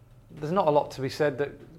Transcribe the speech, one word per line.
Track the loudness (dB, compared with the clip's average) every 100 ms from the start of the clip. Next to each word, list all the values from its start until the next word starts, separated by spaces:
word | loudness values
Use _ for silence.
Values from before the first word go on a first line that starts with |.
| -20 -20 -20 -10
there's | -2
not | 2 4
a |
lot | 4 2
to | -4
be | -6
said | 0 0 0
that | -4 -6 -20